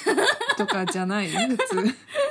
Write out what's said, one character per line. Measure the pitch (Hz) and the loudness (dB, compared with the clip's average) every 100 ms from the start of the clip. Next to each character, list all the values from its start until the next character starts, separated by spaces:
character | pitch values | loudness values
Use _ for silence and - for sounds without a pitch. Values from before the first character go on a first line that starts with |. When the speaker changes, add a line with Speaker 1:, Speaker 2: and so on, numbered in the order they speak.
| - 339 494 587 466 480 | 0 2 2 0 -2 0
Speaker 1:
と | 202 | 0
か | 196 185 | 0 -2
じ | 185 | -2
ゃ | 185 | -2
な | 202 | -2
い？ | 185 | -2
Speaker 2:
<laughs> | |
Speaker 1:
普 | 160 247 247 | 0 0 0
通。 | 523 381 214 - - 605 571 | 0 0 0 -2 -6 -2 -2